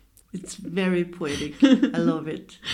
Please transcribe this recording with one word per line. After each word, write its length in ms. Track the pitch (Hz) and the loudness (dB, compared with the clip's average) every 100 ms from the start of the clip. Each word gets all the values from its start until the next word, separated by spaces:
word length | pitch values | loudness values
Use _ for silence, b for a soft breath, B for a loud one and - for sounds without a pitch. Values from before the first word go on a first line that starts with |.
| _ _ _ | _ _ _
It's 240 | 180 - - | -14 -14 -14
very 480 | - 175 185 180 | -8 -2 0 2
poetic. 580 | 175 - 156 139 147 - | 0 -4 -6 -4 -6 4
I 360 | 269 262 226 170 | 6 6 4 0
love 280 | 165 160 156 | 0 0 -4
it. 320 | - - - - | -10 -12 -14 -8